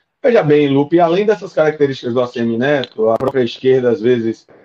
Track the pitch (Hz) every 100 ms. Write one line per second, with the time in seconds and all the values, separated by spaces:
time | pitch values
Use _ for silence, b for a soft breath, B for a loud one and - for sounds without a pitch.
0 | _ _ 254 226 151 147 143 139 143 165
1 | 170 180 214 208 190 - 156 156 143 131
2 | 127 120 120 123 117 117 135 147 120 -
3 | 110 113 120 135 113 - 131 131 123 110
4 | 117 123 113 110 _ -